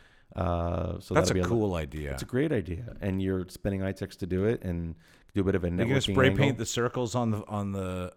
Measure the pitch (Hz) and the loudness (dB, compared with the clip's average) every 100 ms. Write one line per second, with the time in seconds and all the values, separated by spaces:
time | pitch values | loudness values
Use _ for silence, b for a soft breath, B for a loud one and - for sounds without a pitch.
0 | b b b - 87 85 85 85 87 85 | b b b -4 -2 0 0 -2 -2 -6
1 | - - 180 92 90 117 104 87 76 78 | 0 2 4 4 2 2 2 0 -4 -6
2 | 71 67 - 123 160 127 90 85 117 - | -6 -6 -4 -2 0 0 -2 -6 -8 -6
3 | 101 95 95 95 87 - 104 98 95 98 | -2 0 0 0 -4 -6 -4 -2 -2 -4
4 | 95 - 90 92 104 120 92 85 82 78 | -6 -8 -4 0 2 0 -2 -4 -4 -8
5 | b b b 101 92 95 87 87 117 135 | b b b 0 4 4 2 2 2 2
6 | - 95 - 98 139 127 113 - 120 127 | 2 4 6 6 2 2 -4 -2 -2 0
7 | 120 123 117 104 - 104 101 98 92 92 | -2 0 0 0 -2 -4 -4 -4 -4 -4
8 | 90 | -6